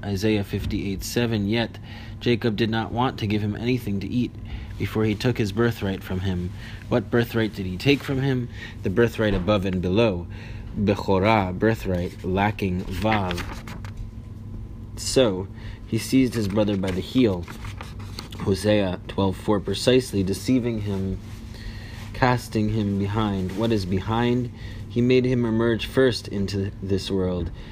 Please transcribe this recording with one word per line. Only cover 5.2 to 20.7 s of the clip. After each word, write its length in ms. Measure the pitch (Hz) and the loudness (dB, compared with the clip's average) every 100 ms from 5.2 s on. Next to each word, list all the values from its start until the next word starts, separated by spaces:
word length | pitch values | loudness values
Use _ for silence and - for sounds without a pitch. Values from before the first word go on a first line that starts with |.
| 123 120 | 0 2
his 140 | 104 | 0
birthright 500 | 113 117 117 98 95 | 2 2 2 -2 -4
from 180 | - 92 | -4 -2
him. 300 | 95 90 90 - - - - | -2 -2 -4 -8 -10 -12 0
What 220 | 123 101 | 0 2
birthright 440 | 120 117 113 110 | 2 2 2 0
did 120 | 104 92 | -2 -6
he 100 | 90 | 0
take 260 | 139 143 | 2 2
from 180 | - 135 | 2 0
him? 280 | 135 127 123 - - - | 2 0 -2 -8 -12 -6
The 80 | 107 | 0
birthright 420 | 92 117 - 107 | 4 4 4 2
above 320 | 98 87 104 | 2 4 4
and 160 | 95 92 | 2 0
below, 460 | 90 98 117 87 87 - - - - - | 2 4 4 2 -4 -10 -10 -10 -8 0
Bechorah, 800 | 101 98 - 95 101 110 92 90 | 2 2 2 4 6 4 2 2
birthright, 680 | 107 113 95 90 92 - | 2 2 0 0 -2 -4
lacking 560 | 98 95 104 104 98 90 | -2 2 2 2 0 0
Vav. 580 | - 90 107 110 92 90 - - - - - - - - - - - - - - - - | -2 0 2 2 0 -4 -6 -8 -10 -10 -10 -10 -10 -10 -12 -14 -12 -10 -10 -12 -12 -8
So 500 | - 135 120 92 95 - - - - | 0 4 4 2 -4 -10 -12 -12 -4
he 120 | 110 | -2
seized 360 | - 131 127 | 2 4 4
his 140 | 113 101 | 2 0
brother 280 | 104 104 101 | 2 2 2
by 140 | 95 | 0
the 100 | 90 | -2
heel, 440 | 90 131 117 90 85 - - - - - - - - - | 0 4 4 2 -4 -10 -10 -10 -12 -12 -10 -12 -12 -4
Hosea 580 | - 95 104 107 95 90 - | 0 2 4 4 2 -4 -4
twelve 300 | - 98 92 | 0 0 0
four 240 | - 101 | 0 0
precisely, 640 | - 98 127 127 123 101 | 0 0 4 4 4 0
deceiving 560 | 92 95 - 127 117 | 0 0 2 2 2